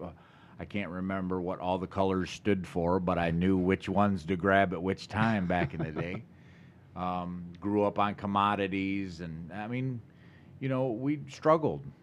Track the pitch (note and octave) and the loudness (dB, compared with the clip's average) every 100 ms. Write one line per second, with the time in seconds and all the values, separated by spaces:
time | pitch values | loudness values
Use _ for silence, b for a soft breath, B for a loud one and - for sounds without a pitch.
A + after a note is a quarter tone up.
0 | E2 E2+ B B B B E2 G2+ F2 F2+ | -12 -14 B B B B -8 -6 -6 -6
1 | F#2+ G2 F#2 F#2 F2 F#2 F2+ F#2 F2+ G2 | -4 -2 -2 -2 -2 -2 0 -2 -2 0
2 | F#2+ F#2 E2+ - G#2 F#2+ E2+ F2+ E2+ F#2 | 2 2 -2 -2 0 0 0 0 2 2
3 | F2+ E2+ E2+ E2 F#2+ F#2+ F2+ F#2+ - G2 | 2 2 2 4 4 4 4 2 2 2
4 | G2+ F#2+ D#2+ F2+ G2 G2 F#2+ E2+ F#2 F#2+ | 4 2 -2 0 6 6 6 2 -2 -4
5 | - G#2 A2+ G#2+ F2 F2 E2+ D#2+ D#2+ D#2 | -4 0 2 2 2 0 0 -4 -6 -6
6 | E2+ G2+ - B B B B B B F2+ | -6 -8 -12 B B B B B B -6
7 | F2+ F2+ F2 F2 F2 F2 G2+ G#2 G2+ G2+ | -4 -4 -4 -8 -10 -6 0 2 2 2
8 | G2+ F#2+ G2+ G2+ G2+ G2+ G2 G2 F#2+ G2 | 0 0 0 4 4 2 0 0 -2 -2
9 | F#2+ E2+ E2+ D#2+ E2+ G2 G#2+ B2 C3 A#2 | -4 -8 -10 -10 -10 -10 -6 -4 -4 -6
10 | - B B B B B C3+ C3 C3 A2 | -12 B B B B B -2 0 0 -2
11 | C#3 D3+ C#3 - D#3 D#3+ C#3 D2 - - | -2 -2 -6 0 4 4 4 -2 -8 -10